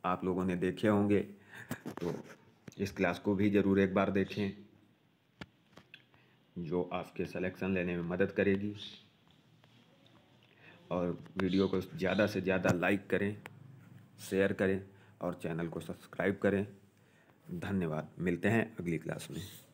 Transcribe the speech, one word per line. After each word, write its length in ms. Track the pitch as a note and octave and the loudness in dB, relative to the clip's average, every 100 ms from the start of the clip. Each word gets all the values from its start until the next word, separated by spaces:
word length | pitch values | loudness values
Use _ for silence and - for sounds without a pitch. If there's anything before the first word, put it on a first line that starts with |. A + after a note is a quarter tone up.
आप 200 | F2+ F2+ | -2 -2
लोगों 200 | F2+ F2+ | 0 0
ने 120 | F#2 F2+ | 0 0
देखे 320 | F#2 F2+ G#2+ | 0 2 4
होंगे, 320 | G#2 G#2 G2+ - - - - - - - - | 4 6 2 2 -10 -20 -20 -12 -10 -10 -6
तो 140 | F2 D2 - - - _ - - | -4 -4 -10 -20 -20 _ -20 -6
इस 140 | G2 | -6
क्लास 260 | - F#2 F2 | 0 0 0
को 160 | - | -2
भी 160 | G2 G#2 | 2 4
ज़रूर 300 | G2+ G2 G2 | 4 4 4
एक 140 | G2 | 4
बार 160 | F#2+ G2 | 4 2
देखें, 420 | G2 F#2+ - G2+ - - - _ _ _ _ _ _ - _ _ - _ - _ _ _ _ _ - | 2 0 -2 -4 -6 -18 -20 _ _ _ _ _ _ -20 _ _ -20 _ -20 _ _ _ _ _ -10
जो 260 | E2 F2 F2+ | -2 -2 -2
आपके 320 | F2+ - - | -4 -6 -6
सिलेक्शन 500 | E2+ E2+ F#2 - F#2+ | -6 -2 -4 -2 -2
लेने 220 | F#2+ F2 F2 | 0 0 -2
में 60 | |
मदद 300 | E2+ F2+ G2 | -2 2 2
करेगी। 420 | - G2 G2 G#2 G#2 - - - _ _ - _ _ - - _ _ - - _ _ _ - - - - | 4 2 2 -2 -8 -14 -16 -20 _ _ -20 _ _ -20 -20 _ _ -20 -20 _ _ _ -20 -20 -20 -6
और 280 | F2 F2 D#2+ - - | -2 -2 -4 -8 -2
वीडियो 300 | F#2+ F#2+ F#2+ | 0 2 2
को 120 | F#2+ | 0
ज़्यादा 460 | F2+ D#2+ F#2 F#2+ G2+ | -4 -2 0 2 2
से 140 | G2 | 2
ज़्यादा 320 | F#2 F#2 F#2+ | 0 2 2
लाइक 340 | F2+ F2+ G2+ - | 2 2 0 0
करें, 300 | F#2+ G2+ G#2+ - - - - - - - - | 0 0 -4 -14 -20 -20 -20 -20 -20 -20 -18
शेयर 320 | - F#2+ G2 | -2 2 2
करें 280 | G2 F#2+ G2 G2 - - - | 2 2 0 -4 -20 -20 -8
और 140 | F2+ | -6
चैनल 340 | E2+ E2 E2 E2+ | -4 -6 -4 -4
को 120 | E2 | -6
सब्सक्राइब 580 | D#2+ F2 - - F#2 G2 | -8 -12 -12 0 0 4
करें। 240 | G2+ G2 G2+ - - _ _ _ _ _ - | 2 2 -2 -10 -20 _ _ _ _ _ -12
धन्यवाद, 580 | F2+ F2+ G2 E2 D#2 D2+ - | -8 -2 0 0 -2 -6 -4
मिलते 300 | F2+ E2+ G2+ | -2 2 2
हैं 260 | A2+ - - | 2 0 -4
अगली 220 | F2 D#2+ | -2 -2
क्लास 300 | D#2+ D#2 - | -4 -8 -8
में। 100 | E2 F#2 - - | -10 -10 -16 -20